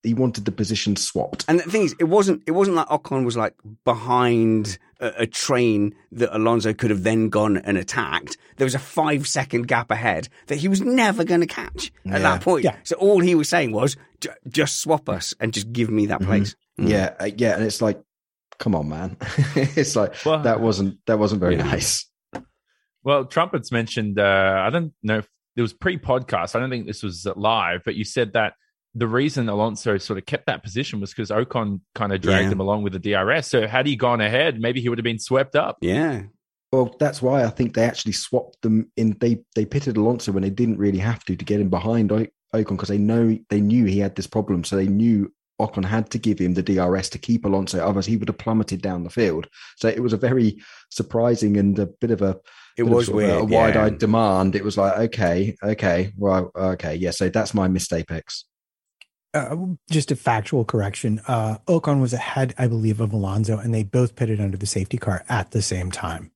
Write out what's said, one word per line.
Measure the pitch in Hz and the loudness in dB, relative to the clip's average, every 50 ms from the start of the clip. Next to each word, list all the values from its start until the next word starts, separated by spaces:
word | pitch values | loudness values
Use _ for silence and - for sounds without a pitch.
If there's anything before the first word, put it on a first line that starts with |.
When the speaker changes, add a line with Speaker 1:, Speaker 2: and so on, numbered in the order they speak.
| - | 0
Speaker 1:
he | 113 117 | 0 0
wanted | 110 131 123 113 - 101 | 2 2 0 0 -2 -6
the | 110 | -6
position | 98 - 107 95 110 104 - 107 101 | -2 -2 -2 -2 -2 -4 -2 -2 -2
swapped. | - - - - - - - - - - - | -2 -4 -4 -4 -4 -6 -6 -8 -10 -2 0
Speaker 2:
And | 156 175 | 0 0
the | 175 | 0
thing | 170 185 220 202 | 0 0 0 0
is, | 151 - - | 0 0 -2
it | 170 | 0
wasn't, | 160 175 208 202 190 170 151 _ - | 4 4 4 4 4 0 -2 _ -2
it | |
wasn't | 160 185 196 196 180 165 | 0 2 2 2 2 0
like | 151 - | 0 0
Ocon | 151 147 _ - 139 135 127 | -2 -4 _ -2 -2 0 0
was, | 120 113 117 | 0 0 -2
like, | 110 104 _ _ _ 107 107 _ _ | -2 -4 _ _ _ -20 -20 _ _
behind | 127 120 113 107 123 123 123 123 120 117 117 113 113 110 110 104 104 92 - _ _ _ _ | -2 0 0 0 0 2 4 4 4 4 4 4 4 2 2 0 -4 -8 -12 _ _ _ _
a, | 127 117 - 90 | -8 -8 -2 -2
a | 113 - | -4 -4
train | - - - - 139 123 123 117 110 104 104 104 104 _ _ _ | -4 -6 -2 0 2 2 4 2 4 2 0 0 -2 _ _ _
that | - 113 117 - - | -2 -2 -2 0 0
Alonso | 107 110 117 117 117 104 110 107 | 0 2 2 2 2 2 0 -2
could | - - 113 | 0 0 0
have | 107 98 90 | 0 2 2
then | 110 113 113 110 107 | 2 2 2 2 2
gone | 101 107 107 107 101 92 | 2 2 2 2 2 0
and | - - 101 92 | 0 0 -2 -2
attacked. | 92 - - - 110 71 71 85 - - - _ _ _ _ - | -2 -2 -4 -4 -4 -2 -2 -4 -4 -4 -16 _ _ _ _ -2
There | 135 | 0
was | 131 127 | 0 0
a | 135 | -4
five-second | 135 - - - 156 151 151 143 147 - - 147 131 - - 120 120 120 | -8 -6 -4 -2 0 0 0 -2 -2 -4 -4 -4 -4 -2 -2 -4 -2 0
gap | 131 117 120 _ | -2 -2 0 _
ahead | 107 104 113 117 92 78 - - _ - _ - | -4 -2 0 -2 -2 -2 -4 -10 _ -20 _ -6
that | 139 147 | -6 -2
he | 147 190 | 0 0
was | 196 190 | 0 0
never | 196 247 247 262 233 208 196 233 170 | 2 2 2 2 2 2 2 0 0
gonna | 160 180 170 170 | 2 2 2 2
catch | 175 - - 190 - - - - - _ _ _ 190 | 0 -4 -10 -12 -12 -10 -12 -12 -12 _ _ _ -4
at | 185 | -2
Speaker 1:
Yeah. | 147 | 0
Speaker 2:
that | 156 156 147 175 | 2 2 0 0
point. | - - 180 151 123 | 0 0 0 2 2
Speaker 3:
Yeah. | 180 - - - | 0 -2 -2 -6
Speaker 2:
So | - 170 | -8 -4
all | - 190 196 208 190 | 0 4 4 4 6
he | 175 180 180 | 4 4 4
was | 160 151 - | 4 2 2
saying | - 175 151 120 107 | 0 0 0 0 -2
was, | 107 123 143 135 139 - _ _ _ | 0 0 0 -2 -4 -14 _ _ _
"Ju-, | - - - - _ 131 | -12 -12 -12 -14 _ -6
just | 113 147 147 139 - - | -2 0 0 0 -2 -6
swap | - 156 160 151 - - | 0 0 0 0 0 -4
us | 104 87 - - - _ | -6 -6 -6 -8 -6 _
and | 113 113 107 | -6 -4 -4
just | 107 101 110 | -4 -8 -6
give | 120 120 117 110 | -2 -2 -2 0
me | 110 110 107 104 | 2 0 0 0
that | 92 - | 0 -2
Speaker 1:
Mm-hmm. | 95 92 | 0 2
Speaker 2:
place." | 107 101 101 104 - _ _ _ _ - | 2 2 2 0 -4 _ _ _ _ -2
Mm. | 107 104 | 0 2
Speaker 1:
Yeah, | 107 101 95 - - - | 2 2 2 0 -4 -4
uh, | 92 107 98 104 | -6 -6 -2 0
yeah, | 117 110 95 | 0 0 2
and | 90 110 | 2 0
it's | 110 101 - | -2 -2 0
like, | 117 107 101 - - _ _ _ _ _ _ _ _ _ - _ | 0 0 0 -2 -8 _ _ _ _ _ _ _ _ _ -16 _
come | - 226 196 | 0 0 0
on, | - 76 76 | 0 0 -4
man. | 78 - - 95 90 - - - - - | -6 -8 -8 -10 -10 -10 -10 -6 0 0
<laughs> | 139 143 - | 0 2 2
It's | 151 135 135 - 160 143 147 - | 0 0 0 0 0 0 0 2
like, | 117 104 95 - - - | 0 0 0 -2 -2 0
Speaker 4:
Well, | 151 156 156 | 0 0 2
Speaker 1:
that | 147 127 113 107 | 2 0 2 2
wasn't, | 113 113 104 95 98 98 95 - _ | 2 0 2 2 0 -2 -2 -6 _
that | - 113 107 | 0 2 2
wasn't | 107 101 107 101 | 2 2 2 2
very | 90 90 90 - | 2 2 2 2
Speaker 2:
Yeah. | - | 0
Speaker 1:
nice. | - - - - - - - - _ _ _ _ _ - - - _ _ _ _ _ _ _ _ _ _ _ _ | -2 -2 -2 -2 -2 -4 -4 -6 _ _ _ _ _ -18 -18 -18 _ _ _ _ _ _ _ _ _ _ _ _
Speaker 4:
Well, | 131 143 143 127 | 2 2 2 2
Trumpets | 131 - 160 170 180 - 151 113 - | 0 0 0 0 2 0 -6 -4 0
mentioned, | 127 117 113 113 - 123 110 104 98 104 | -2 -2 0 0 -2 -4 -2 -2 2 2
uh, | 101 98 98 98 95 95 95 95 95 | 4 6 6 6 4 4 2 2 2
I | 107 | 2
don't | 131 175 170 156 - _ - | 0 0 -4 -4 -8 _ -2
know | 107 110 107 | -2 -2 -2
if | 107 _ _ _ _ _ _ | -2 _ _ _ _ _ _
it | 120 | -2
was | 120 110 - | -2 -2 -2
pre-podcast. | _ - 185 185 151 - - 127 131 127 - - 95 85 - - | _ -2 -2 -2 -2 0 0 0 0 0 -4 -4 -4 -4 -4 -4
I | 117 | -4
don't | 123 131 | -4 -2
think | 127 120 107 - | -6 -6 -8 -8
this | 104 - - | -10 -8 -8
was | 101 87 85 90 101 92 | -8 -8 -6 -8 -8 -6
live, | 98 101 110 113 110 95 87 87 90 - | -2 0 0 0 0 0 -2 -4 -4 -4
but | - - | -6 -4
you | - 110 | -4 -6
said | - - 131 120 107 95 | -4 -2 -2 -2 0 0
that | 113 107 101 - _ _ _ _ _ _ _ _ | 0 0 0 -4 _ _ _ _ _ _ _ _
the | 117 120 113 | -4 -2 0
reason | 110 127 139 151 135 139 120 113 | 2 2 0 2 0 -2 -2 0
Alonso | 101 104 107 113 104 98 - 117 104 98 | 0 0 0 0 -2 -4 -2 -2 -2 -2
sort | - - 107 95 | -2 -6 -8 -8
of | - | -6
kept | - 147 - _ - | -6 -6 -4 _ -4
that | 120 - - | -6 -6 -8
position | 107 90 113 139 - - 104 | -8 -6 -6 -6 -4 -6 -8
was | 98 98 - | -8 -8 -8
'cause | - 110 95 | -8 -6 -2
Ocon | 104 110 123 127 - 127 113 104 101 95 _ _ _ | 0 0 0 0 -2 -2 -2 -2 -4 -6 _ _ _
kinda | - 113 101 98 95 | -4 -2 -2 -2 0
dragged | 90 110 98 95 98 98 | 2 2 4 4 4 2
Speaker 2:
Yeah. | |
Speaker 4:
him | 101 95 | 0 0
along | 95 98 104 107 104 | 0 0 0 0 -2
with | 101 | -4
the | 92 95 | -4 -4
D | 85 104 101 | -4 -2 0
R | 98 95 104 | 0 2 2
S. | 139 165 135 - | 0 0 -2 0
So | - 127 110 | 0 0 0
had | 107 113 131 135 | 2 0 0 2
he | 147 143 | 0 0
gone | 110 127 123 120 117 | 0 0 0 2 2
ahead, | 107 104 113 127 151 165 139 110 | 0 2 2 2 2 0 0 -2
maybe | 113 117 123 131 | -2 -2 -2 -2
he | 117 120 | -2 -2
would | 117 117 | -4 -2
have | 117 | -2
been | 120 117 107 | -4 -4 -4
swept | - - 127 135 139 131 - | -4 0 0 0 0 2 0
up. | 147 160 - - _ | -2 0 0 -6 _
Speaker 2:
Yeah. | - - 92 127 156 160 139 107 95 101 _ _ _ _ _ _ _ _ - | -2 0 0 0 0 -2 -4 -6 -8 -12 _ _ _ _ _ _ _ _ 0
Speaker 1:
Well, | 131 127 117 - - | 2 2 0 0 -2
that's | 151 143 131 - | -2 -2 0 0
why | 127 127 135 139 123 | 0 2 2 4 2
I | 110 | 2
think | 110 - 127 113 - | 0 0 -2 -2 2
they | 117 113 | 2 2
actually | 120 117 - - 113 | 2 0 -2 -6 -6
swapped | 98 - - - - 123 - - _ _ - | -6 -6 -6 -2 -2 -2 -2 -4 _ _ 0
them | 113 110 110 110 - _ - | 2 2 2 0 -2 _ 0
in. | 113 110 104 - | 0 0 0 0
They, | - 120 117 - - _ _ | 0 0 0 0 -4 _ _
they | 113 107 | -4 -2
pitted | 101 - 139 139 135 110 | 0 -2 -4 -2 0 0
Alonso | 107 104 117 127 117 - - 98 | 2 2 2 2 0 -2 -2 -2
when | 95 95 | 0 0
they | 98 | -2
didn't | 98 104 120 113 110 - | 0 0 0 0 0 0
really | 101 101 98 92 | 0 0 0 0
have | 95 113 120 117 - | 0 -2 -2 -4 -4
to, | - 95 90 | -6 -6 -6
to | 95 | -2
get | - 104 104 | -2 0 2
him | 104 95 | 2 0
behind | 90 87 87 110 117 117 110 98 | 0 0 0 0 2 2 2 2
O-, | 107 110 113 - _ _ _ _ - | 2 0 0 -2 _ _ _ _ -2
Ocon, | 113 107 - 101 92 | -2 0 0 -2 -4
'cause | - 92 | -4 -2
they | 101 104 | 0 0
know, | 104 104 113 117 117 113 110 110 - _ | 2 2 4 4 4 4 2 0 -2 _
they | - 104 | 0 2
knew | 104 104 113 123 117 | 4 4 4 4 4
he | 98 95 101 | 4 2 2
had | 101 98 - | 0 0 -2
this | - 92 - | -6 -10 -4
problem. | - 110 101 - 101 87 82 | -2 -2 0 0 -2 -2 -2
So | - 98 | -2 0
they | 98 95 98 | 0 2 2
knew | 98 104 113 117 113 104 101 - _ _ _ _ _ _ | 2 2 4 4 4 2 0 -2 _ _ _ _ _ _
Ocon | 107 107 - - 95 | -4 -2 -2 -4 -2
had | 92 107 110 110 - | 0 0 -2 -2 -2
to | - 117 | -6 -4
give | - 110 104 - | 0 0 0 2
him | 92 90 90 | 0 0 0
the | 92 87 | 0 0
D | - 98 92 | 0 2 2
R | 90 90 92 95 | 2 2 0 0
S | 92 - | -2 -6
to | - - | -10 -10
keep | - - 117 113 - | -2 0 -2 0 2
Alonso. | 101 98 95 95 85 - 92 | 0 0 0 0 -2 -4 -2
Otherwise, | 82 95 101 98 92 101 | -2 0 0 -2 -2 -2
he | 113 107 | -2 -2
would | 101 - | -2 -4
have | 101 - | -6 -6
plummeted | - 113 110 110 107 - - 90 | -4 -2 0 0 0 -2 -4 -6
down | - 98 90 87 85 | -6 -6 -6 -6 -8
the | 85 | -8
field. | - 123 113 95 80 80 87 - _ - - - - _ | -2 0 0 0 0 -2 -6 -10 _ -20 -20 -20 -12 _
So | - 113 | -2 -2
it | 107 110 123 | 0 0 0
was | 120 | 0
a | 113 98 | 0 0
very | - 120 127 131 117 107 104 - - - - - _ _ | 0 2 2 4 2 2 2 -2 -14 -20 -20 -20 _ _
surprising | - - 101 - - 117 117 120 120 107 110 104 104 | -8 -8 -8 -2 0 2 2 2 2 2 2 2 4
and | 104 98 101 98 98 | 4 4 4 4 2
a | 101 | 0
bit | 90 - _ - 117 | -4 -4 _ -2 -2
of | 117 95 | 0 0
a, | 101 98 92 - _ - - - - - _ - | 0 -2 -2 -4 _ -20 -20 -20 -20 -18 _ 0
Speaker 2:
It | 117 | 2
Speaker 1:
bit | 117 | 4
of | |
Speaker 2:
was | 117 120 117 | 4 4 4
Speaker 1:
sort | 104 98 107 104 | 2 2 2 2
of | 101 | 4
a, | 101 | 2
Speaker 2:
weird, | - | 2
Speaker 1:
a | 113 | 2
wide-eyed | 107 110 113 113 110 101 110 107 107 107 | 4 4 4 6 6 4 4 4 2 2
Speaker 2:
yeah. | - | 0
Speaker 1:
demand. | 113 104 107 113 113 104 95 92 95 95 92 104 | 0 2 4 4 4 4 4 4 4 2 2 0
It | 98 | -2
was | 107 98 104 | -2 0 2
like, | 98 98 92 98 | 2 2 2 2
"Okay, | 113 113 - 113 101 87 85 90 98 107 - _ - | 0 -2 0 0 0 2 2 2 0 -2 -2 _ -2
okay, | 104 110 - - 95 87 87 92 104 101 95 | -2 -2 0 0 0 2 0 0 -2 -4 -2
right, | 101 98 95 92 90 90 _ 87 | 0 2 2 2 0 -2 _ -2
okay, | 95 92 92 90 - 82 78 | -2 -2 -2 -2 -4 -6 -4
yeah." | 87 92 87 | -2 -4 -4
So | 85 - 98 90 | -2 0 -2 0
that's | 90 113 110 98 - | 0 0 -2 0 0
my | 104 95 92 | 0 2 2
missed | 92 92 90 - - | 2 0 0 -2 -4
apex. | 82 78 - 85 78 - - - - - _ _ _ _ _ _ _ _ _ _ _ _ _ _ _ _ _ - | -4 -4 -6 -8 -10 -10 -12 -16 -16 -16 _ _ _ _ _ _ _ _ _ _ _ _ _ _ _ _ _ -4
Speaker 3:
Uh, | 151 135 - 151 165 185 185 180 - _ - | -4 -4 -2 -6 -6 -6 -6 -8 -8 _ 0
just | 160 156 139 - | 0 0 2 0
a | 143 - | -4 -2
factual | - - 117 110 107 - - 131 113 | 0 0 0 0 0 -2 -2 -2 0
correction. | - - 113 101 98 98 - - 120 107 107 - | 0 0 -2 -2 -2 -4 -4 -2 -2 -2 -2 -2
Uh, | - 127 117 110 110 110 107 _ - | -2 -2 -2 0 -2 -4 -4 _ 0
Ocon | 180 165 - 156 143 139 | 0 2 2 2 2 2
was | 131 120 | 2 2
ahead, | 120 120 - - - 139 135 127 120 - | 0 -4 -4 -4 -2 -2 -2 -2 -2 -2
I | 131 120 | 0 0
believe, | 117 113 110 110 107 107 | 0 2 0 0 0 0
of | 117 104 104 | -2 -2 0
Alonso, | 110 98 95 98 107 110 101 110 104 | -2 -2 0 0 -2 0 0 -2 -2
and | 104 120 117 | -2 -2 -2
they | 110 110 | -2 -2
both | 98 - 123 127 120 - - | 0 2 2 2 2 0 -4
pitted | 123 110 110 104 | -2 -2 0 -2
under | 104 98 95 92 | -2 -2 -4 -4
the | 104 | -6
safety | 104 - 98 95 - - 123 | -4 -4 -4 -4 -4 -6 -4
car | - - 95 87 - - | -2 -2 -4 -4 -4 -4
at | - 104 95 - | -4 -4 -4 -2
the | - 113 | -2 -2
same | 104 - - 92 90 90 | -2 -2 -4 -4 -6 -6
time. | 90 - - 85 82 80 - - _ | -8 -8 -8 -8 -8 -10 -12 -18 _